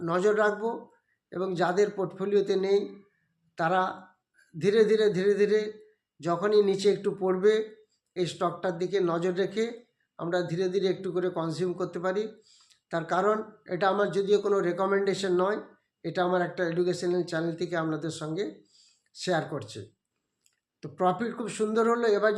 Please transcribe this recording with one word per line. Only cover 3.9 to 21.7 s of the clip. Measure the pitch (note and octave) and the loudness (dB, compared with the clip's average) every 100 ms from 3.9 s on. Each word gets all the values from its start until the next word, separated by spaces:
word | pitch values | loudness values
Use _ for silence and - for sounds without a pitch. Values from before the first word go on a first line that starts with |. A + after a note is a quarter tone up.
| - - _ _ _ _ D#3+ | -4 -16 _ _ _ _ -4
ধীরে | F#3+ A3 | 2 4
ধীরে, | G3+ G#3+ G#3 F3 | 6 6 4 4
ধীরে | G3+ | 2
ধীরে | G3 G3+ G#3+ G#3+ - - _ _ - D#3+ | 4 4 2 0 -10 -20 _ _ -8 -4
যখনই | E3+ G#3 G#3 | 0 2 4
নিচে | G3 F#3+ G3+ | 4 2 2
একটু | F#3 G3+ - | 2 -2 -2
পড়বে, | F#3 F#3 G#3 A3 G#3+ - _ _ _ | 0 2 4 2 0 -12 _ _ _
এই | F#3 D#3 | -4 -4
স্টকটার | - F3 E3+ F#3 E3+ | -2 -4 -2 -4 -2
দিকে | F3+ G3 | -2 0
নজর | F3 E3+ F#3 | 2 0 0
রেখে | F3+ F#3+ G#3 A#3 - - _ _ - | 0 -2 -2 -4 -6 -18 _ _ -10
আমরা | E3 F3+ | -2 -2
ধীরে | F3 E3+ F#3 | 0 -2 0
ধীরে | F#3 F#3+ | 0 0
একটু | F#3 F#3+ | -2 -4
করে | F3+ F3+ | -2 -2
কনজিউম | F3 E3 D3+ F3+ | -2 -4 -2 -4
করতে | E3+ F3 F3 | -4 -6 -4
পারি। | F#3 G3 A3 - _ _ _ _ - | -2 -2 -4 -8 _ _ _ _ -8
তার | E3 | -6
কারণ | D#3+ F3+ G#3 A3 G#3+ - - | -2 2 2 0 -4 -14 -8
এটা | F3 G3 | 0 0
আমার | G3+ G3 | 2 0
যদিও | F#3 G3 G3+ | 0 2 2
কোনো | G3+ G3 | 2 0
রেকমেন্ডেশন | F3 F3 F#3+ G3 G3 F#3 G3 F3+ | 0 0 0 0 0 -2 0 2
নয়, | F#3+ G#3+ - _ _ _ E3+ | 2 -2 -8 _ _ _ -6
এটা | F3+ | -2
আমার | F3+ F3+ | 0 0
একটা | E3+ F#3 E3+ | 0 -2 -2
এডুকেশনাল | E3+ F3+ E3+ F3+ F3+ | 0 0 0 0 0
চ্যানেল | E3+ D#3+ E3+ E3 | -2 -2 -2 -4
থেকে | F3 E3+ | -4 -2
আপনাদের | D#3+ D#3 D#3+ | -2 -2 -6
সঙ্গে | - D#3 E3 D4+ - _ _ _ _ _ | -6 -6 -6 -6 -10 _ _ _ _ _
শেয়ার | - F3+ E3+ | -8 -2 -2
করছি। | - C#3+ G#2+ A2 G#2+ _ _ _ _ _ _ _ _ _ | -2 -8 -10 -14 -16 _ _ _ _ _ _ _ _ _
তো | D3 | -10
প্রফিট | E3 F#3 F3+ A3+ - | 0 2 2 -2 -6
খুব | G#3 | -6
সুন্দর | - G#3+ | -4 -2